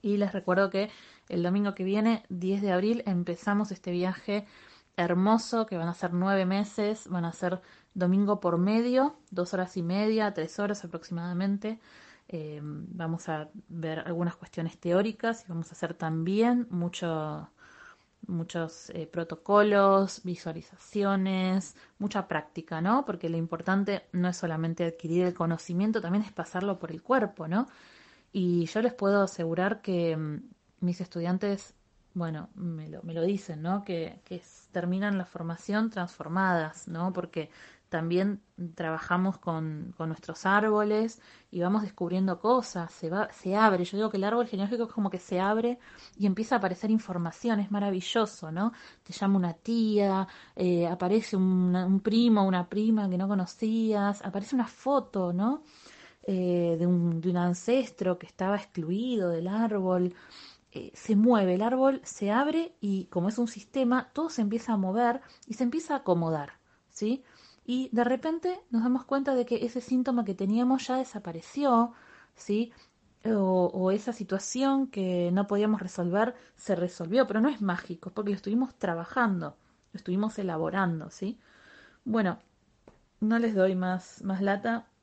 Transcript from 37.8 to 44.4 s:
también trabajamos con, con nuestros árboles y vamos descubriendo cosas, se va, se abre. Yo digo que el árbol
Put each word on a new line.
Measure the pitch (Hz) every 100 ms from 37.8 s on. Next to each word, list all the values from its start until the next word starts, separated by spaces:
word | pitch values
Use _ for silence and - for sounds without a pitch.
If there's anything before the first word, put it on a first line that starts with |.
| _
también | 165 165 175 196 202 _ - 175 165
trabajamos | 165 160 - 175 185 185
con, | - 160 160 151 170 -
con | 160
nuestros | 160 - 160 196
árboles | 202 214 208 208 214 226 - - - _
y | 180
vamos | 175 214
descubriendo | 208 - 175 180 190 175
cosas, | 214 254 226 180 165
se | - 165
va, | 185 214
se | - 185 202
abre. | 220 185 175
Yo | 196
digo | 220
que | 196
el | 196
árbol | 233